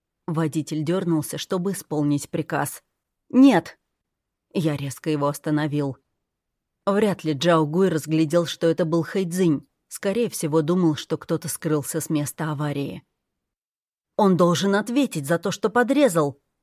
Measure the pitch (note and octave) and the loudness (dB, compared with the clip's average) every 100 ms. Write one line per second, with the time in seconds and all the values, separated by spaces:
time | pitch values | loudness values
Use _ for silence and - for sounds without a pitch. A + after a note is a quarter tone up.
0 | _ _ - D#3+ D#3+ D#3+ D3 D#3 D3+ F#3 | _ _ -6 -2 -2 -2 -4 -4 -2 -2
1 | F3 D#3 C#3+ D#3 - F#3+ F#3 F#3 - D3+ | 0 0 -2 -8 -6 -4 -4 -6 -6 -2
2 | D3 C#3+ - - C#3+ D3 C#3+ - _ _ | 0 0 -2 -6 -4 -4 -4 -8 _ _
3 | _ _ _ B3 C4+ F#3+ - - _ _ | _ _ _ 6 6 6 0 -10 _ _
4 | _ _ _ _ _ - D#3 C#3+ C#3 - | _ _ _ _ _ -2 -2 -2 -6 -6
5 | E3 D3+ C#3+ C#3+ D#3 D3+ D3+ D3 C#3 B2+ | -4 -2 -2 -2 -2 -2 0 -2 -4 -6
6 | _ _ _ _ _ _ _ _ - G3+ | _ _ _ _ _ _ _ _ -2 2
7 | G#3+ F3 D#3 C#3 E3+ E3 D3+ E3+ F#3+ D#3+ | 0 0 -4 0 4 4 4 2 2 0
8 | D3+ D#3+ D#3 F3 E3 - E3 E3 E3 E3+ | 0 0 2 2 0 0 0 2 0 0
9 | D#3 G3+ F3+ F3+ F3+ C3+ - _ _ - | -2 -4 -4 0 2 2 -4 _ _ -8
10 | G3+ G3+ A3+ - D#3+ D#3+ D3+ F3+ E3+ D3 | -4 -2 -2 -4 0 0 2 2 2 0
11 | - D#3 - D#3+ D#3+ - D#3+ D3+ - D#3+ | -4 -8 -4 -4 -4 -8 -2 -2 -2 -6
12 | - D3+ D3 - D#3 C#3+ D3 C#3+ C#3 C#3+ | -2 -2 -4 -6 -6 -4 -4 -4 -6 -10
13 | - _ _ _ _ _ _ _ _ _ | -18 _ _ _ _ _ _ _ _ _
14 | _ - G3+ E3+ F3 D#3 G3 G3+ G#3+ B3 | _ 2 2 4 4 2 2 0 0 0
15 | C4 D#3+ C#3 - G3+ - G#3+ A#3+ A#3 C#4 | 0 -2 -2 -2 -2 -2 0 0 2 4
16 | C4+ E3 C#3+ - _ _ | 4 2 0 -2 _ _